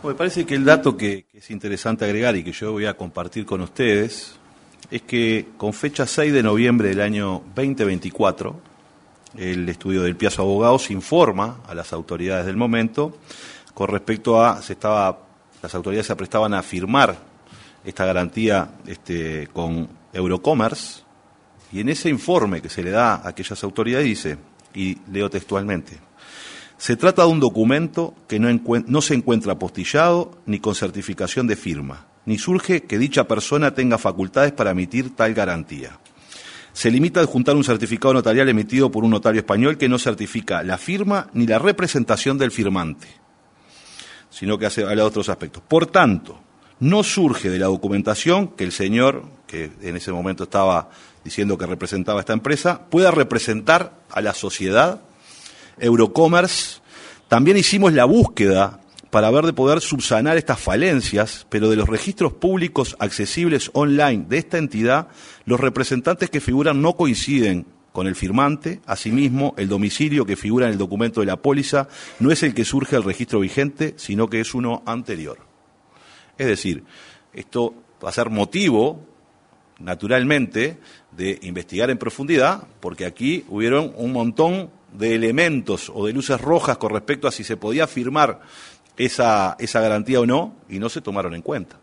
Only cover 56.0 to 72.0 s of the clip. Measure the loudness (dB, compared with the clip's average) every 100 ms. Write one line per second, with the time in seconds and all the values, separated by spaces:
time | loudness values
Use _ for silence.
56 | 6 6 4 4 2 -2 -6 -12 _ -20
57 | -20 -20 _ 4 6 6 4 4 6 6
58 | 6 6 4 4 4 4 2 -2 _ -20
59 | 0 2 4 4 2 2 2 2 0 -4
60 | 0 0 2 0 0 -2 0 0 2 0
61 | 0 0 -2 -4 -6 0 2 2 2 0
62 | -4 -2 -2 0 0 0 0 -2 -4 -4
63 | -6 -4 -6 -2 0 0 -2 0 2 4
64 | 2 0 -2 -4 -2 -4 -4 -2 2 0
65 | -2 -18 -20 -16 -2 0 0 0 -2 -2
66 | -2 -2 -2 -2 0 0 2 2 2 2
67 | 0 0 0 2 2 0 -4 _ _ -6
68 | -4 -4 -2 0 0 0 -6 -10 -8 -6
69 | -2 0 2 0 -2 -2 -2 0 -2 0
70 | 0 0 -2 -4 0 2 2 0 -4 -2
71 | -2 0 -2 0 0 0 0 -2 -2 -12